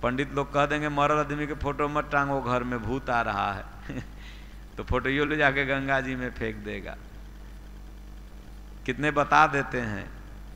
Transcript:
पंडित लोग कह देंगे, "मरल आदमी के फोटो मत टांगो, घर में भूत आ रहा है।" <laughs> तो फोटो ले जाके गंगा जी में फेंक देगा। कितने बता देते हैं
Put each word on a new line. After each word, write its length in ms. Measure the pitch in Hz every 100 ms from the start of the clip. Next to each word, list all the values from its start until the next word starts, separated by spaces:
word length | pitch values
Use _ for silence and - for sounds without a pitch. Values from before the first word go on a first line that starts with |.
पंडित 320 | 120 127 139
लोग 200 | 135 139
कह 120 | 147 143
देंगे, 220 | 147 151
"मरल 300 | 143 143 151
आदमी 280 | 147 147 147
के 80 |
फोटो 340 | 147 139 143 147
मत 200 | 147 147
टांगो, 280 | 147 139 139
घर 220 | 120 123
में 200 | 123 123
भूत 280 | 107 131 131
आ 100 | 120
रहा 320 | 110 101 101
है।" 120 | 98 - - -
<laughs> 880 | 135 - - - - - - - -
तो 80 |
फोटो 400 | 113 123 127 135
ले 120 | 147 151
जाके 300 | 143 135 135
गंगा 340 | 139 135 135
जी 160 | 131 127
में 140 | 127
फेंक 260 | 113 113 107
देगा। 400 | 104 101 90 - - - - - - - - - - - - - - - - - - - -
कितने 240 | 127 147
बता 360 | 147 143 147 156
देते 340 | 143 139 127
हैं 300 | 117 101 92 - - - -